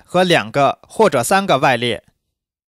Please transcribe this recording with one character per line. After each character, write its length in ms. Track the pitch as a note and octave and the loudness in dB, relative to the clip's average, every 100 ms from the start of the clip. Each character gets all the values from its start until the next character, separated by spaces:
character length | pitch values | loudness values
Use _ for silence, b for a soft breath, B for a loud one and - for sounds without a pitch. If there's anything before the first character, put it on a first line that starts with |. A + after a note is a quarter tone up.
| _ | _
和 160 | F3 | -2
两 260 | F#3 D3+ G#2+ | 2 0 0
个 300 | C#3+ C3+ - | 0 0 -2
或 260 | - - G#3 | -12 0 0
者 100 | C3+ | 2
三 240 | A#2 G3 | 0 -2
个 140 | G3 C#3 | 0 0
Y 180 | D3 B2 | 2 0
列。 280 | A#2+ G#2 _ _ _ _ _ _ _ | -2 -6 _ _ _ _ _ _ _